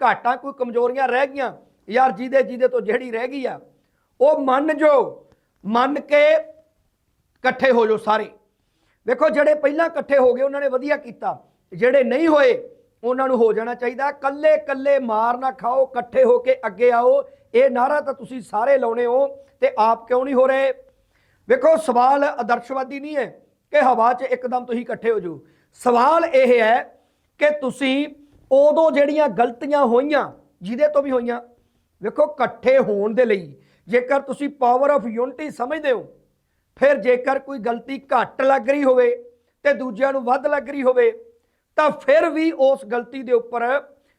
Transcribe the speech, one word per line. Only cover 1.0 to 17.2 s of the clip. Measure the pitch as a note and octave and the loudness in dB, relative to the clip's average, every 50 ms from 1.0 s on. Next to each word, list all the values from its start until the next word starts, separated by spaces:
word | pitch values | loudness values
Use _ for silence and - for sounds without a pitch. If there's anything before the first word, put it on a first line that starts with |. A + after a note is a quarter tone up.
| C4+ B3 | -2 0
ਰਹਿ | A#3 B3+ C#4+ | 0 0 -2
ਗਈਆਂ, | C4 C4+ C#4+ C4 G#3+ E3 - _ _ _ _ _ - | -2 -4 -6 -8 -8 -8 -12 _ _ _ _ _ -4
ਯਾਰ | G#3 B3 C4 C4 | 0 0 0 0
ਜਿਹਦੇ | - F#3 B3 C4 C4+ C4+ | 0 -4 -6 -2 0 0
ਜਿਹਦੇ | B3+ F#3+ B3 A#3 B3+ B3 | 0 0 -4 -2 -2 0
ਤੋਂ | B3 A#3+ | 0 -2
ਜਿਹੜੀ | G3+ G3+ G#3+ C4 B3+ G3+ | -4 -2 -4 -4 -4 -6
ਰਹਿ | A3 A3+ A#3+ B3+ | -8 -8 -8 -6
ਗਈ | C#4 C#4 B3+ | -8 -8 -8
ਆ | A3 E3+ C#3 - _ _ _ _ _ _ _ _ _ _ - | -8 -10 -10 -16 _ _ _ _ _ _ _ _ _ _ 2
ਉਹ | B3 D4 D#4 C#4+ | 2 2 2 2
ਮੰਨ | C#4 C4+ B3+ C4+ D4 D#4 D#4 | 0 0 0 0 0 -2 -2
ਜਾਓ, | C#4 D#4 D4+ D4 C4 G3+ - - - _ _ _ _ _ _ _ _ - | 2 2 4 4 4 2 0 -6 -16 _ _ _ _ _ _ _ _ -8
ਮੰਨ | F#3+ A3 A#3+ B3+ C4+ D4 D4 | -2 0 0 0 0 -2 -6
ਕੇ | - - D4 D4 D4 D4+ | -4 0 2 4 4 4
ਇਕੱਠੇ | D#4+ D#4 D#4 - - _ _ _ _ _ _ _ _ _ _ _ _ _ _ _ _ _ - B3+ - B3+ B3 C4+ | 2 2 -2 -6 -18 _ _ _ _ _ _ _ _ _ _ _ _ _ _ _ _ _ -4 -4 -2 0 2 2
ਹੋ | A#3+ A#3 A3+ | 4 4 2
ਜਾਓ | A3 A3 | 0 0
ਸਾਰੇ। | G#3 - A3 G#3+ G#3+ G#3 - - _ _ _ _ _ _ _ _ _ _ _ _ _ - | -2 -2 -2 -2 -2 -4 -8 -16 _ _ _ _ _ _ _ _ _ _ _ _ _ -4
ਵੇਖੋ | G#3 B3+ B3 D4+ D#4 | -4 -2 0 0 0
ਜਿਹੜੇ | - C#4+ D4 D4+ D4+ | 2 2 2 2 2
ਪਹਿਲਾਂ | D4 D4 C#4 D4 D#4 E4 | 2 0 -2 0 0 -2
ਇਕੱਠੇ | E4 E4 D4 - - C#4+ C#4 | -2 -4 -6 -4 0 2 4
ਹੋ | B3+ B3+ A#3+ | 4 4 2
ਗਏ | B3 | 2
ਉਹਨਾਂ | C4+ C#4 C#4 C#4+ | -2 -4 -4 -4
ਨੇ | C#4+ C4+ | -4 -4
ਵਧੀਆ | B3+ B3+ C4+ D4 D4 | -4 -4 -2 -2 -4
ਕੀਤਾ, | C#4+ D4 A#3+ - - A3+ G3 D#3 - _ _ _ _ _ - | -4 -6 -14 -16 -10 -8 -8 -8 -8 _ _ _ _ _ -16
ਜਿਹੜੇ | F#3+ E3 A3 B3 B3+ C#4 B3 | -6 -2 0 2 4 4 2
ਨਹੀਂ | A#3 A#3+ C#4+ E4 E4 | 2 0 0 2 4
ਹੋਏ | D4+ D4 C#4 B3 G#3+ E3+ - - - _ _ _ _ _ - | 4 4 4 4 2 0 -4 -14 -20 _ _ _ _ _ -6
ਉਹਨਾਂ | A#3+ B3+ B3+ C4 C4 | -4 -2 -2 -2 0
ਨੂੰ | C4 | 2
ਹੋ | A3 A#3 A3 | 2 2 2
ਜਾਣਾ | G#3 G#3 A3+ A#3+ A#3+ | 2 0 -4 -6 -6
ਚਾਹੀਦਾ। | A#3 B3 A#3+ B3 A#3 C4+ C#4+ | -6 -6 -6 -4 -4 -4 -4
ਕੱਲੇ | C#4+ - - C#4 C#4+ D4 D4+ D#4 D#4 | -4 -4 -6 -6 -4 0 2 2 2
ਕੱਲੇ | D#4 D4+ C#4+ C4+ C4 C4+ C#4+ C#4 C4+ | 2 0 -4 -6 -4 0 0 0 0
ਮਾਰ | C4 A#3 G#3+ G#3+ A3+ A#3+ B3 B3 | 0 -2 -2 0 0 0 -2 -2
ਨਾ | C4+ C4 | -4 -6
ਖਾਓ, | B3+ - - A#3+ B3+ C4+ C4 | -6 -6 -4 -2 0 0 0
ਇਕੱਠੇ | C4 - A#3+ A#3+ - - C4 C4 | 0 -2 -8 -6 -2 0 2 4
ਹੋ | A3+ B3 A#3+ | 4 4 2
ਕੇ | B3 B3+ C4 B3+ - | 2 0 -2 -2 -2
ਅੱਗੇ | A3 F#3 F#3 A#3+ B3 | -8 -2 0 2 2
ਆਓ। | A#3+ A#3 B3 B3+ C4+ C#4+ | 4 4 4 4 2 2